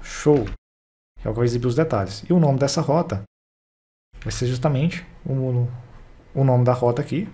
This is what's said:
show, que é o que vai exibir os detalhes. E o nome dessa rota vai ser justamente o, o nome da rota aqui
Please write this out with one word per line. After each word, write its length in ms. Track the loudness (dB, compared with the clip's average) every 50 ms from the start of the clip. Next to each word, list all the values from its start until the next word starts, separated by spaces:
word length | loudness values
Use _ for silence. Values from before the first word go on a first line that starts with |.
| -16
show, 400 | -14 -12 -2 2 4 4 4 2 -2 -8 -12 _ _ _ _ _ _ _ _ _ _ _ -8
que 60 | -6
é 40 | -6
o 20 | -2
que 60 | 0
vai 80 | 0
exibir 200 | 0 0 0 0
os 80 | 0 2
detalhes. 480 | 2 0 2 0 -2 -2 -2 -6 -12 -2
E 80 | 2 4
o 60 | 4
nome 200 | 4 4 4 2
dessa 240 | 0 0 0 0 0
rota 420 | 2 0 0 0 -2 -4 -6 -6 -10 _ _ _ _ _ _ _ _ _ _ _ _ _ _ _ _ _ -12 -10
vai 80 | -8
ser 160 | -6 -4 -2
justamente 520 | -2 -2 0 0 0 0 2 0 -2 -2 -4 -12 -14 -20 -14 -8
o, 380 | -4 -2 -2 -2 0 0 0 0 -2 -4 -8 -14 -18 -20 -20 -20 -20 -20 -20 -20 -10 -2 0
o 60 | 2
nome 180 | 4 4 4 4
da 120 | 4 2
rota 260 | 2 2 2 2 0 -2
aqui 220 | -2 -2 -4 -4 -6